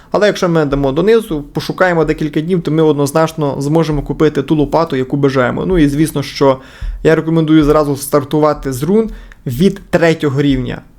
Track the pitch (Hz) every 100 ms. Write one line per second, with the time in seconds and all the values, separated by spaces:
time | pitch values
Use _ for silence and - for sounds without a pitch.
0 | - 180 202 196 185 165 147 139 139 135
1 | 185 226 226 156 143 - - 143 185 170
2 | 156 151 151 156 160 185 170 156 160 143
3 | 143 160 160 156 143 135 139 160 160 151
4 | 139 151 151 147 131 156 143 151 165 135
5 | 127 147 139 131 120 123 160 180 147 143
6 | 156 151 139 - 139 131 - - - -
7 | 151 160 156 165 156 156 147 151 147 139
8 | - 147 131 156 151 147 139 127 147 208
9 | 220 - - - - 123 190 - - 175
10 | 165 160 151 131 143 131 120 98 -